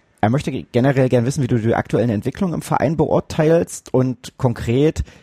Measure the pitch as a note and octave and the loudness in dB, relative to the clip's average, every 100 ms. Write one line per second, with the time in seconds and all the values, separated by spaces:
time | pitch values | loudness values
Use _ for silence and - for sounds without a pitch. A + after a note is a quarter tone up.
0 | _ _ G#2 C#3 E3 B2+ D2+ A#2+ C3+ C3+ | _ _ 0 0 -2 -6 -4 0 2 2
1 | C3 B2 A#2 D3+ B2 B2 A2 - - F#2+ | 2 2 0 -2 0 0 2 0 0 0
2 | A#2 G#2+ B2+ - F#3+ D#3 - - C3 D#3+ | 0 0 -4 -4 -4 -4 -4 -2 0 0
3 | D#3 C3+ - - D#3 E3 F3+ - - B2+ | 0 0 -2 -2 2 2 0 -8 -4 0
4 | C3 B2 - - B2+ - - B2 D3+ - | 0 -2 -10 -4 -2 -2 -2 2 2 0
5 | - - | -6 -10